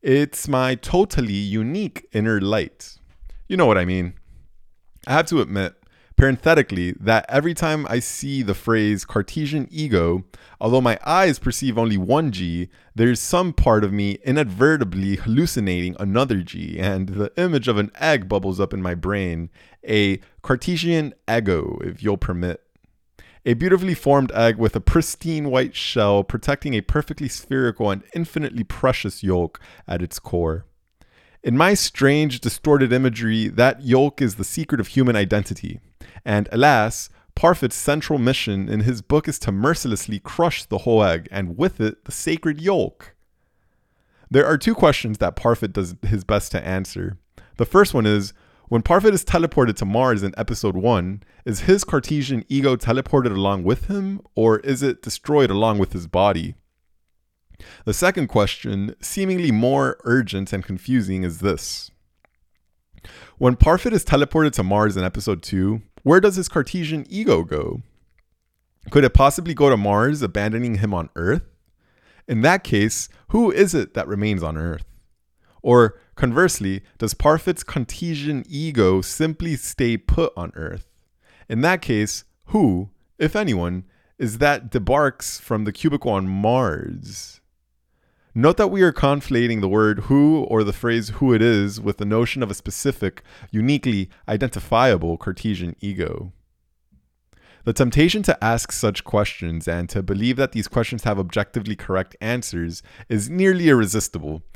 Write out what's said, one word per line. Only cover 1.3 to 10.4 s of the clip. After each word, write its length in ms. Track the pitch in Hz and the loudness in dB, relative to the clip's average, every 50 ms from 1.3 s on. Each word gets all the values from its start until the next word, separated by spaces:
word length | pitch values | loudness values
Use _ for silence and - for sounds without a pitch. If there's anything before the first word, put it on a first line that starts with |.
| 98 | -2
unique 720 | 98 104 101 98 110 110 117 156 104 107 - - - - - _ | -4 -4 -2 -2 -2 -2 -2 -4 -4 -6 -6 -8 -12 -20 -6 _
inner 280 | 110 104 113 110 104 | -2 0 0 0 0
light. 560 | 95 98 107 107 82 - _ _ - - - _ - _ _ - - - - - - - | 0 0 0 -2 -2 -6 _ _ -20 -20 -20 _ -20 _ _ -20 -18 -18 -16 -18 -10 -6
You 100 | 180 185 | 0 4
know 80 | 170 | 4
what 120 | 123 107 95 | 6 6 4
I 60 | 90 | 2
mean. 300 | 90 92 92 90 87 92 - - - - - - - - - - - _ _ _ _ - - - | 0 -2 -2 -4 -6 -8 -14 -20 -20 -20 -20 -20 -20 -20 -20 -20 -20 _ _ _ _ -20 -20 -6
I 60 | - 127 | 0 0
have 140 | 151 165 | 0 0
to 140 | 147 170 151 | 2 0 0
admit, 340 | 107 - 95 101 95 87 - _ _ _ _ _ _ _ - | 0 0 -2 -4 -4 -4 -6 _ _ _ _ _ _ _ 4
parenthetically, 760 | - 135 135 131 120 - 160 170 156 131 - 98 90 87 87 - - | 4 4 6 4 2 4 4 6 6 4 2 -2 -4 -2 -4 -4 -4
that 240 | 98 104 113 110 - - | 0 2 2 2 2 2
every 240 | 113 139 147 170 170 | 0 0 0 0 -4
time 320 | - 175 160 156 156 147 - | -2 -2 -2 -2 -4 -4 -4
I 100 | - 123 | -4 -4
see 440 | 127 - - - - 139 139 135 123 | -4 -4 -10 -8 -8 -6 -4 -4 -2
the 120 | 101 98 | -2 -4
phrase 520 | - - - 113 110 107 104 104 95 - | -4 0 0 2 2 2 2 0 -2 -4
Cartesian 600 | - - 110 98 - - 156 151 139 147 156 131 - | -4 -4 -4 -4 -2 -4 -6 -4 -4 -4 -4 -6 -6
ego, 540 | - 156 156 147 110 90 85 85 85 92 92 _ - - | -6 -6 -4 0 2 2 2 2 0 -2 -4 _ -20 -20